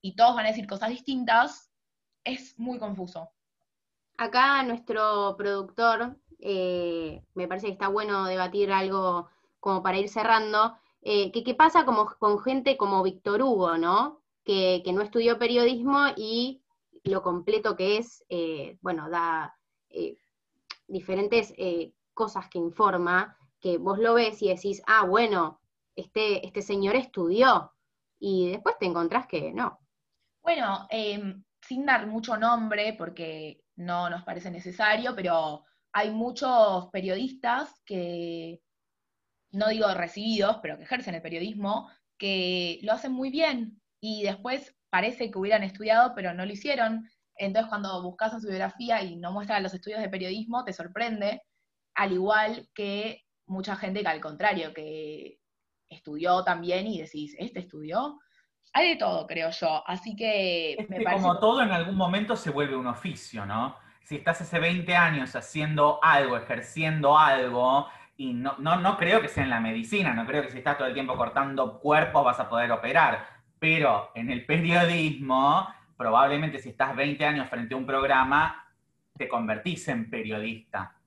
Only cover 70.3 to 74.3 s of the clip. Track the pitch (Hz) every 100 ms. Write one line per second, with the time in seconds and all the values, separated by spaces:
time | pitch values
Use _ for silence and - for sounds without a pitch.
70.3 | 147 131 123 147 143 131 135 131 131 -
71.3 | 139 139 135 127 - 147 151 156 - 127
72.3 | 120 - 117 120 117 117 160 147 110 -
73.3 | - _ _ 160 160 143 104 - 113 117